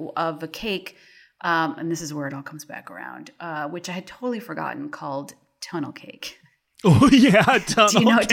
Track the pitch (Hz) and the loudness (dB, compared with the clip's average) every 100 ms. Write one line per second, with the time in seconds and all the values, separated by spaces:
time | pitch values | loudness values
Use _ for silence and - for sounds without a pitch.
0 | 156 - 165 151 160 - 226 190 185 - | -10 -6 -6 -6 -12 -10 -8 -8 -8 -20
1 | _ _ _ _ 175 165 160 - 165 165 | _ _ _ _ -2 -2 -2 -4 -6 -6
2 | 160 147 139 135 139 151 - 113 - 87 | -8 -10 -10 -10 -14 -18 -18 -18 -18 -18
3 | 65 64 - _ 170 151 147 175 175 180 | -16 -16 -20 _ -12 -8 -8 -10 -10 -12
4 | 185 - 247 233 - 156 147 123 147 - | -12 -10 -8 -8 -8 -10 -8 -8 -12 -12
5 | 151 139 - - _ _ - 170 131 - | -10 -10 -12 -18 _ _ -12 -8 -8 -12
6 | - - - - _ _ _ _ 196 127 | -20 -18 -18 -18 _ _ _ _ 4 6
7 | 269 269 262 320 - 269 - - 208 214 | 8 8 8 6 4 2 0 2 4 4
8 | 226 233 - | 4 4 4